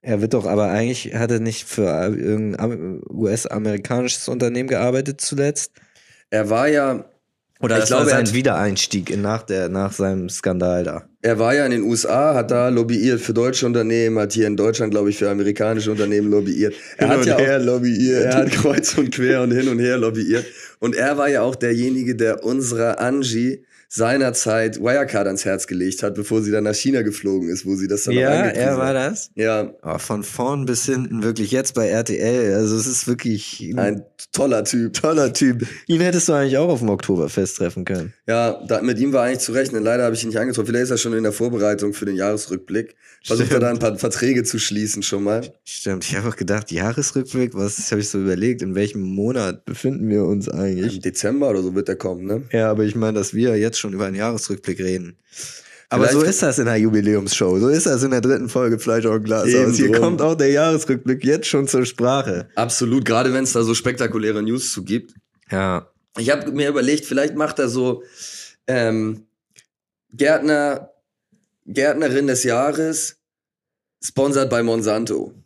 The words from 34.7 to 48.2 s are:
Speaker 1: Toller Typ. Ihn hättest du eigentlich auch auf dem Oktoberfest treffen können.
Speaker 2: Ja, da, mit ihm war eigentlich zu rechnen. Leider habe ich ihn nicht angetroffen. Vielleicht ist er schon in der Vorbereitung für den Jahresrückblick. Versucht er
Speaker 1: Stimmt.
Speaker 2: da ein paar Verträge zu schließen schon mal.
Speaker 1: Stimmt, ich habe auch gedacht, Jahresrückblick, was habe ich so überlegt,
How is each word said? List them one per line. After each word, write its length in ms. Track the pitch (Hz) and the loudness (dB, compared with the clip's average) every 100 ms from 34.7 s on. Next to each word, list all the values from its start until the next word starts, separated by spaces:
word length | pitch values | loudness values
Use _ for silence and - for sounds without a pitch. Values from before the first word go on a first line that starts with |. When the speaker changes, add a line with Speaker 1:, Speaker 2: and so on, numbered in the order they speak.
| 123 117 | -2 -2
Speaker 1:
Toller 380 | - 156 156 135 | -2 0 2 0
Typ. 340 | 123 135 120 120 - - | 2 2 2 -4 -10 -2
Ihn 140 | 165 | 2
hättest 260 | 180 175 156 | 2 2 2
du 60 | |
eigentlich 240 | 147 135 131 | 2 2 2
auch 120 | 170 | 2
auf 100 | 139 | 2
dem 100 | 113 | 0
Oktoberfest 640 | 98 - 90 76 - 95 - | -2 0 0 0 0 -2 -2
treffen 280 | 90 90 90 | -4 -4 -6
können. 280 | 92 82 - - | -6 -6 -12 -4
Speaker 2:
Ja, 340 | 113 117 - - | 0 0 -2 -2
da, 140 | 110 | -2
mit 160 | 120 110 | 0 0
ihm 160 | 139 | 0
war 120 | 135 120 | 2 0
eigentlich 140 | 127 | -2
zu 120 | - | -2
rechnen. 300 | 117 135 117 | -2 -2 0
Leider 200 | 107 120 123 | 0 2 0
habe 100 | 113 | -2
ich 80 | |
ihn 60 | 113 | -4
nicht 100 | 110 | -2
angetroffen. 260 | 123 120 110 | -2 -2 -2
Vielleicht 180 | 120 127 | 0 0
ist 40 | |
er 60 | 120 | -2
schon 160 | 120 | 0
in 80 | 113 | 0
der 100 | 110 | -2
Vorbereitung 600 | 101 120 120 104 101 104 | 0 -2 0 0 0 -2
für 120 | 104 101 | -4 -4
den 100 | 92 | -2
Jahresrückblick. 800 | 98 107 - 92 - 98 113 - - - | -2 -2 -4 -8 -4 -4 -4 -14 -20 -20
Versucht 220 | - 117 123 | -4 0 2
er 60 | 135 | 4
Speaker 1:
Stimmt. 40 | |
Speaker 2:
da 60 | 120 | 2
ein 100 | 117 | 2
paar 160 | 113 101 | 0 0
Verträge 440 | 120 - 120 123 | -4 0 2 2
zu 140 | 117 113 | 0 -2
schließen 460 | - 104 107 104 | -2 -2 -4 -4
schon 200 | 101 101 | -4 -2
mal. 300 | 101 110 123 - | 0 -2 -4 -16
Speaker 1:
Stimmt, 400 | - - - 95 | -14 -10 -6 -6
ich 140 | - 98 | -4 -4
habe 100 | 113 | -4
auch 60 | 113 | -4
gedacht, 360 | 95 104 104 | -2 -2 -2
Jahresrückblick, 840 | 82 98 120 139 135 131 131 127 | -4 -2 -2 -2 -2 -4 -2 -2
was 380 | 95 101 - - | -2 -4 -4 -4
habe 100 | 107 | -2
ich 80 | 104 | -2
so 100 | |
überlegt, 440 | 98 | -2